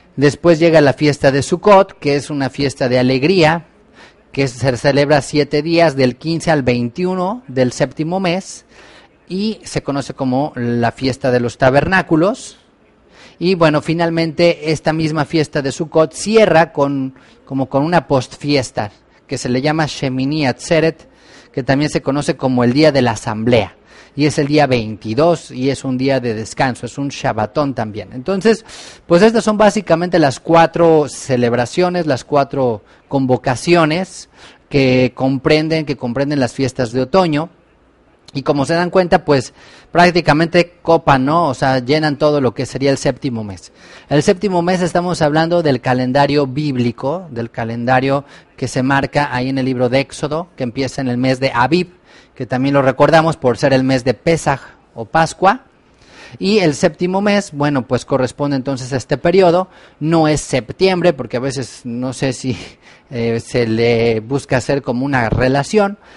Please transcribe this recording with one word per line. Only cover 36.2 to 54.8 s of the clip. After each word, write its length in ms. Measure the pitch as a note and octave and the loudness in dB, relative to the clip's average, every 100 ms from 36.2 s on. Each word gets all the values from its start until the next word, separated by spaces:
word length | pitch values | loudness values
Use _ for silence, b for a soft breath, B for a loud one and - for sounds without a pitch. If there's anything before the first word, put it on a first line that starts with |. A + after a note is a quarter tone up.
| C#3+ D3 | -2 0
las 120 | A#2+ | -2
fiestas 380 | - C3 - A#2+ | -2 -4 -2 -4
de 120 | B2 | -2
otoño. 480 | C3 F#3+ F3 D3 E3+ - _ _ _ _ _ _ - | 0 2 2 0 -4 -10 _ _ _ _ _ _ -12
Y 80 | C#3 | -6
como 220 | C3 C#3+ C3+ | -2 0 0
se 80 | |
dan 160 | E3 F3 | 0 0
cuenta, 340 | F#3+ F3+ F#3 | 0 2 0
pues 300 | D3 C#3 - B B B B | 2 0 0 B B B B
prácticamente 880 | D#3+ F3+ E3+ D3+ D3 E3 F3 E3+ _ | 2 4 4 2 2 2 2 0 _
copan, 420 | - E3 D#3 C3+ | 0 2 4 2
¿no? 220 | C3 E3 D#3+ | 2 0 0
O 60 | |
sea, 240 | B2 C3+ C3 | 0 0 0
llenan 380 | B2 D#3 D#3 C#3 | 0 0 0 0
todo 240 | D3+ D3 | 0 2
lo 140 | B2+ | 0
que 120 | - B2+ | -2 -6
sería 240 | B2+ C#3 | -2 -2
el 80 | C3+ | 0
séptimo 460 | C#3+ A#2+ C#3+ A2+ | -2 -4 -6 -8
mes. 280 | G#2 F#2 - B B B B | -10 -14 -18 B B B B
El 140 | D3 | 0
séptimo 380 | F3 F#3+ G#3 F3+ | 2 0 0 0
mes 200 | E3+ F#3 | 0 0
estamos 400 | F3 F3 F3+ E3 | 0 0 -2 0
hablando 400 | D3+ D#3 E3 F3 | 0 2 2 0
del 180 | D#3 B2 | 0 0
calendario 640 | - B2+ B2+ C3 C#3 D3 C3+ | 0 -2 0 2 2 2 0
bíblico, 840 | B2+ D3+ B2+ A#2+ A#2 C3+ E3+ F3 | -2 -4 -2 -2 -2 -6 -6 -8
del 220 | A#2 A#2 | -10 -10
calendario 720 | - A2+ A#2 A#2+ B2+ C3+ C#3 B B B - | -8 -8 -6 0 2 2 -2 B B B -10
que 100 | B2+ | -6
se 160 | C3+ | -2
marca 500 | B2+ C#3 C#3 C#3+ C#3+ | 0 0 0 -2 -2
ahí 160 | B2 B2+ | -2 -4
en 100 | C3+ | -2
el 60 | |
libro 240 | C3 B2 B2 | -2 -2 0
de 120 | A#2+ | 0
Éxodo, 480 | C#3 - D3 D#3 F3 - | -2 -6 -6 -6 -8 -8
que 80 | |
empieza 380 | B2+ A#2+ C3 - | -8 -6 -6 -4
en 60 | C3 | -4
el 100 | A#2+ | -2
mes 200 | C3 B2+ | 0 0
de 140 | C3+ | -2
Abib, 440 | A#2+ C3 F3 F3 _ b b b _ | 0 2 0 -2 _ b b b _
que 80 | C3 | -6
también 260 | B2+ C3+ | -2 0
lo 100 | C#3+ | 2
recordamos 540 | C3 B2 C#3+ D#3+ D#3+ D3+ | 2 2 4 6 4 0
por 220 | B2+ A2+ | -2 0
ser 140 | C#3+ | 2
el 100 | C3 | 2
mes 220 | C3 C3 | 2 0
de 100 | B2 | 0
Pesaj 460 | A2+ - E3 - C3+ - - | -2 0 0 0 -4 -6 -20